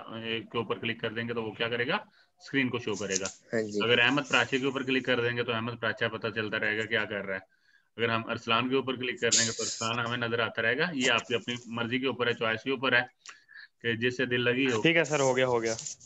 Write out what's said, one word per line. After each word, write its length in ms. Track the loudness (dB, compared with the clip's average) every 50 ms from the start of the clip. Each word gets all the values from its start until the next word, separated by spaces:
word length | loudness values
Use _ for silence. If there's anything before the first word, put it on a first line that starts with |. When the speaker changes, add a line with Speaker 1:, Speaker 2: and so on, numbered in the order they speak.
| -6 -8
Speaker 1:
ए, 380 | -12 -10 -6 -4 -4 -4 -6 -4
के 60 | -4
ऊपर 220 | -4 -4 -2 -4 -4
click 220 | -4 -6 -6 -4
कर 120 | -6 -6 -4
देंगे, 200 | -4 -4 -4 -4
तो 80 | -4
वो 100 | -4 -6
क्या 180 | -4 -4 -2 -2
करेगा? 380 | 0 -2 0 -2 -2 -4 -4 -10 _ _ _ _ _ _
screen 300 | -12 -2 0 0 0 2
को 100 | 0 -2
शो 160 | -2 -4 -4
करेगा। 300 | -4 -2 -2 -2 -2 -2 -4 -8 -12 _ -4 -2
Speaker 2:
हाँ 80 | -2
जी। 180 | -2 -2 -2 -2 2
Speaker 1:
अगर 160 | 4 6 6
अहमद 240 | 6 6 4 2 2
प्राची 360 | 4 4 4 4 4 0 0
के 60 | 0
ऊपर 180 | 0 -2 -2 -2
click 220 | 0 0 0 2
कर 160 | 2 2 2
देंगे, 220 | 2 0 0 -2 -2
तो 80 | 0
अहमद 260 | -2 -2 -2 -4 -4
प्राचा 300 | -2 -2 -2 0 0 -2
पता 220 | -2 -2 -2 -4 -4
चलता 280 | -2 -2 -4 -2 -2
रहेगा 280 | -2 0 0 0 -2 -2
क्या 200 | 0 0 0 0
कर 200 | -2 -4 -4 -4
रहा 120 | -4 -6
है। 40 | -8 -8 _ _ _ _ _ _ _ _ _ _
अगर 120 | -2 0 0
हम 140 | 0 0 -2
अरसलान 460 | -4 -6 -6 0 0 2 2 2 2
के 60 | 0
ऊपर 220 | 0 0 -2 -4
click 240 | -4 -4 -6 -4 0
कर 80 | 2 4
देंगे, 220 | 4 4 4 2
तो 120 | 0 -4 -4
अरसलान 420 | -6 -4 -2 -2 -2 0 -2 -2
हमें 220 | -2 -2 -2 -2
नजर 140 | 0 0 0
आता 200 | 0 0 0 0
रहेगा। 300 | 0 0 2 0 0 -2 0
ये 160 | 2 4 4
आपकी 260 | 4 2 2 0 -2
अपनी 200 | -2 -2 -4 -8 -8 -8
मर्जी 320 | -8 -4 -4 -2 -2 0 0
के 80 | 0
ऊपर 200 | -2 -2 0 0
है, 60 | 0 0
choice 300 | 0 0 0 0 -2 -2
के 80 | -4
ऊपर 240 | -2 0 2 4 4
है 140 | 4 2 0 _ _ _ -20 -20 -20 _ _ -20 -20 -20 -20 _ _
कि 160 | -2 -2 0
जिससे 280 | 2 0 0 2 0 0
दिल 160 | 0 0 2
लगी 240 | 2 2 2 2 2
हो। 160 | 2 2 4
Speaker 3:
ठीक 160 | 4 4 4
है 80 | 4 2
सर, 140 | 2 2 4
हो 140 | 4 4 4
गया, 120 | 4 4
हो 140 | 4 2 2
गया। 140 | 2 0 -2 -2 -6 -10 -12 -12 -16